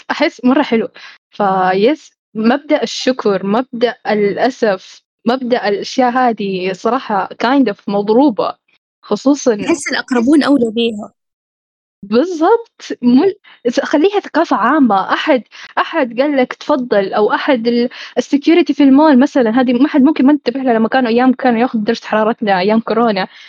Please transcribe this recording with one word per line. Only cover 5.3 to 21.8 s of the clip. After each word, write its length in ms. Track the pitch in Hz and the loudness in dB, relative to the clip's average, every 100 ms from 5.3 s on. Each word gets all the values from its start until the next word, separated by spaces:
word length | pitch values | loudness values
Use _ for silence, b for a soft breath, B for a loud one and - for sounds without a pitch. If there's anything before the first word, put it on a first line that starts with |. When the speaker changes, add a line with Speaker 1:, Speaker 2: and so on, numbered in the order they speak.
| 262 247 233 262 | -2 -2 -2 -2
Speaker 1:
الأشياء 420 | 202 - - 247 | -4 -4 0 0
هذه 600 | 247 254 226 196 185 185 | 2 0 -2 -4 -4 -6
صراحة 560 | 185 226 254 - 202 180 - | -4 -4 -4 -4 -4 -4 -4
kind 280 | 226 277 226 | 0 2 0
of 40 | 202 - | -2 -4
مضروبة، 640 | 202 202 220 294 196 - - _ _ _ _ | -4 0 2 2 0 -6 -8 _ _ _ _
خصوصًا 500 | - 208 262 285 - | -8 -2 0 0 0
Speaker 2:
أحس 380 | 214 185 320 339 | -2 -2 -4 -4
الأقربون 500 | 262 - 240 233 311 | -8 -4 -2 2 2
أولى 280 | 254 277 233 | 4 0 0
بيها. 380 | 220 233 214 214 _ _ _ _ _ _ _ _ _ | -2 -4 -4 -14 _ _ _ _ _ _ _ _ _
Speaker 1:
بالضبط. 800 | 196 226 339 330 339 466 - _ - - | -2 0 0 0 0 0 -2 _ -14 -4
مل-، 340 | 247 254 381 - b b 247 | 2 4 2 -2 b b -4
س-، 120 | 254 | -2
خليها 400 | - 294 370 415 | 0 2 2 0
ثقافة 360 | - 294 339 247 | -4 -4 -2 0
عامة. 560 | 220 311 254 196 185 | 0 2 2 2 0
أحد، 300 | 311 302 311 - B B - | -4 0 -2 -2 B B -6
أحد 420 | 359 330 254 226 | -4 -2 -4 -2
قال 160 | 294 277 | -2 0
لك 160 | 254 | -2
تفضل، 600 | - - 285 247 208 196 | -4 -4 -2 0 0 0
أو 180 | - 208 | 0 0
أحد 360 | 285 - 254 226 | 0 0 0 0
ال-، 200 | 240 240 B B - | 0 -2 B B -6
السكيورتي 560 | - 285 285 349 294 | -2 0 2 2 2
في 80 | 285 | 2
المول 360 | 277 269 311 254 | 4 6 6 4
مثلًا، 320 | 285 294 226 | 4 2 0
هذه 220 | 233 254 | 0 0
ما 160 | 240 302 | 0 0
حد 140 | 302 | 2
ممكن 240 | 262 311 262 | 2 4 2
ما 60 | |
انتبه 280 | 302 - 269 | 2 -2 -4
لها 140 | 262 | -2
لما 140 | 226 220 | 0 2
كانوا 200 | 262 240 | 0 0
أيام 220 | 233 262 | 2 2
كانوا 280 | 254 254 226 | 2 0 0
ياخذ 180 | 254 | 0
درجة 260 | 226 | -2